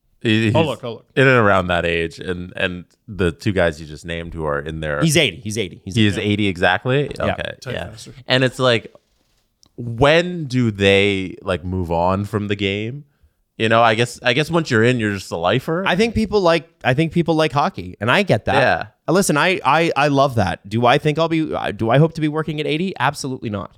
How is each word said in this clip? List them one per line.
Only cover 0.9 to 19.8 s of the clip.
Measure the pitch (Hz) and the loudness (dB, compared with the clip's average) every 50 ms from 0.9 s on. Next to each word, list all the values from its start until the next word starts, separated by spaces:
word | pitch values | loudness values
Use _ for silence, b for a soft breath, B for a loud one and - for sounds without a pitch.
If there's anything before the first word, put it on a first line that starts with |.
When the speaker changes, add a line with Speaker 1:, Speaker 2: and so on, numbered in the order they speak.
| 113 | -12
Speaker 2:
look. | - - _ _ | -12 -16 _ _
Speaker 1:
in | 147 135 | 4 4
and | 135 131 | 6 6
around | 120 110 101 98 95 90 | 6 6 6 4 4 2
that | 90 87 85 82 | 2 0 0 0
age, | 85 85 82 82 82 - - | 0 0 0 -2 -4 -6 -10
and, | - 90 90 87 90 92 95 | -8 -8 -8 -8 -8 -12 -6
and | 98 98 92 90 90 82 - _ _ _ | -4 -4 -4 -4 -8 -12 -18 _ _ _
the | - 107 87 95 85 | -16 -4 0 0 0
two | 80 - - 110 92 | 0 -2 -4 -2 0
guys | 92 87 85 78 76 | 2 0 0 0 -4
you | 80 | -12
just | 76 76 71 - | -16 -16 -16 -12
named | 85 85 85 85 85 82 | -10 -10 -8 -10 -10 -10
who | 82 78 | -6 -4
are | 76 73 71 | -4 -4 -4
in | 71 80 78 80 | -6 -6 -8 -6
there. | 80 76 73 73 | -6 -4 -2 -2
Speaker 3:
He's | - 165 139 | 0 0 2
eighty. | 175 151 107 85 | 2 0 0 -4
He's | 80 - 110 104 | -8 -10 -8 -6
eighty. | 113 101 85 - - _ | -6 -6 -8 -10 -14 _
He's | 98 87 | -4 0
Speaker 1:
He | 113 107 | 2 2
is | 104 90 - | 2 2 0
Speaker 3:
eighty. | 95 104 104 | -2 0 0
Speaker 1:
eighty | 101 107 | 0 0
exactly? | 98 87 85 95 90 92 98 - 127 127 143 143 - - | -2 0 0 2 2 2 2 0 -2 -2 -2 -2 -4 -6
Speaker 3:
Yeah. | - - 85 - | -4 -4 -4 -4
Speaker 1:
Okay, | - - - - - | -4 -8 -10 -10 -14
Speaker 2:
Type | - 127 - | -12 -10 -10
Speaker 1:
yeah. | - 87 - | -10 -10 -10
Speaker 2:
faster. | 110 113 - 123 120 127 120 | -14 -16 -18 -20 -20 -20 -6
Speaker 1:
And | - 131 127 131 | -2 0 0 0
it's | 123 - - | 0 0 0
like, | 127 127 120 107 - - - _ _ _ _ _ _ _ _ _ _ _ _ _ _ _ _ | 2 2 2 0 -2 -8 -18 _ _ _ _ _ _ _ _ _ _ _ _ _ _ _ _
when | - 120 117 117 113 135 143 156 170 175 180 180 175 156 | -12 -10 -10 -2 2 2 4 4 4 2 0 -4 -8 -8
do | 127 123 127 123 113 | -2 0 0 0 0
they, | 104 98 98 98 98 98 98 101 98 95 95 85 - - | 0 2 4 6 6 6 4 4 2 0 -4 -6 -10 -8
like, | - 95 92 85 92 | -4 -4 -4 -2 -2
move | 90 92 92 90 80 | -4 -4 -4 -2 -2
on | 85 85 87 92 95 98 101 | 0 0 2 2 0 0 -2
from | 101 110 101 104 | -4 -4 -4 -2
the | 101 104 | -2 -4
game? | 101 104 98 98 104 107 117 135 147 147 _ _ _ _ _ _ _ _ _ _ | -2 -2 -2 -2 -2 -4 -8 -10 -12 -16 _ _ _ _ _ _ _ _ _ _
You | - 113 110 | -4 0 2
know, | 113 113 120 | 4 6 6
I | 113 110 | 4 4
guess, | 107 123 - - - - | 2 0 -2 -2 -4 -2
I | 123 123 | 0 0
guess | 143 151 160 | 0 0 0
once | 165 170 156 - | 0 -2 0 2
you're | 120 110 113 | 2 4 4
in, | 123 127 120 | 4 2 2
you're | 110 107 101 | 0 -2 -2
just | 95 - - | -4 -6 -8
a | 101 | -6
lifer. | 85 85 90 110 131 - - 160 175 196 | -2 0 2 0 0 0 -2 -4 -2 -2
Speaker 3:
I | - 180 | -2 0
think | 175 226 233 - | 0 0 0 0
people | 220 220 185 202 208 | -2 -2 0 0 2
like, | 185 165 165 160 143 - _ _ - | 4 4 2 2 0 -6 _ _ -2
I | 120 131 | 0 2
think | 143 165 156 | 2 0 0
people | - 170 160 170 165 | 0 0 0 2 2
like | 156 156 127 | 2 0 0
hockey, | 131 143 147 185 - - 90 90 90 - | 0 -2 -2 -2 -4 -8 -12 -14 -10 -4
and | 101 117 | 0 2
I | 135 185 208 | 2 2 2
get | 175 143 110 - | 2 0 0 0
that. | 104 92 | 0 0
Speaker 1:
Yeah. | - 131 107 90 82 - 104 _ _ _ | 2 2 2 2 0 -4 -10 _ _ _
Speaker 3:
Uh, | - | 0
listen, | 156 196 196 - 156 | 0 2 2 2 2
I, | 143 156 180 - - - | 2 2 2 0 0 0
I, | 127 143 156 | 2 2 2